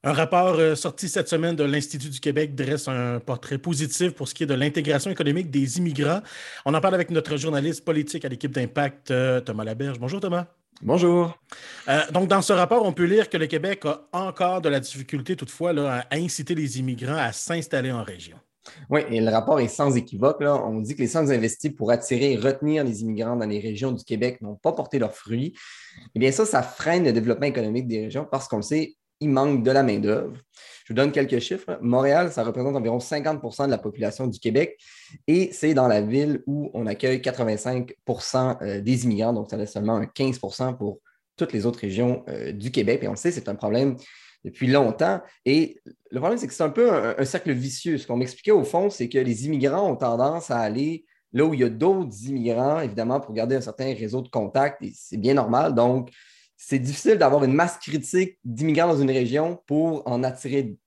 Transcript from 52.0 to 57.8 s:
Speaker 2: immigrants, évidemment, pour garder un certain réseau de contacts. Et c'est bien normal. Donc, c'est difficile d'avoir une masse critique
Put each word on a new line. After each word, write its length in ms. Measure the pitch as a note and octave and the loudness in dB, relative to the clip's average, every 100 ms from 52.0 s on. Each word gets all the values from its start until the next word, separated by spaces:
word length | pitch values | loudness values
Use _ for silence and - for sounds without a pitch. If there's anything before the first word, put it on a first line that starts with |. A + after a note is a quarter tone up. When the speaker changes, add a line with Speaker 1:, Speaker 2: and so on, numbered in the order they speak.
| D#3 G2+ A#2+ | -2 -8 -6
Speaker 2:
immigrants, 540 | C3+ A#2 A2+ C3 D#3 | -2 0 0 0 0
évidemment, 380 | C3+ G2+ A2+ C3+ | -2 -4 -2 -2
pour 140 | - | -2
garder 220 | A2 A#2 C3 | -4 0 -2
un 60 | |
certain 340 | A2 G#2+ C3+ A2 | -2 -6 -6 -4
réseau 260 | A2 B2 | -4 -6
de 80 | B2+ | -4
contacts. 540 | B2 G2+ C3 C#3+ - | -4 -2 0 0 -2
Et 80 | G2+ - | -14 -14
c'est 220 | - A2 | -10 -2
bien 160 | A2 | 2
normal. 400 | C#3 A2+ B2 D#3+ | 2 4 2 2
Donc, 380 | A#2+ A#2+ B2+ B2 - - _ _ _ | 4 4 2 -4 -16 -20 _ _ _
c'est 200 | - C3+ | -4 -2
difficile 400 | B2+ C#3+ - G#3+ | -2 0 4 6
d'avoir 240 | C#3+ C#3+ | 6 6
une 100 | C3+ | 4
masse 240 | C#3+ F3+ | 4 2
critique 640 | - | -2